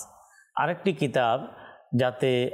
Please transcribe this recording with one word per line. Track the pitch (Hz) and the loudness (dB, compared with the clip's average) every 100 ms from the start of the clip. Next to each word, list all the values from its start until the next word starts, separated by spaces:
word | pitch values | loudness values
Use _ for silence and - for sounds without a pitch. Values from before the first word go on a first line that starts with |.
| - - - - _ - | -8 -18 -20 -20 _ -2
আরেকটি | 151 170 196 | -2 -2 -4
কিতাব, | 156 135 131 123 127 - - - - _ 123 | -2 0 2 2 0 -4 -16 -20 -20 _ 0
যাতে | 127 123 131 123 127 | 0 2 2 2 0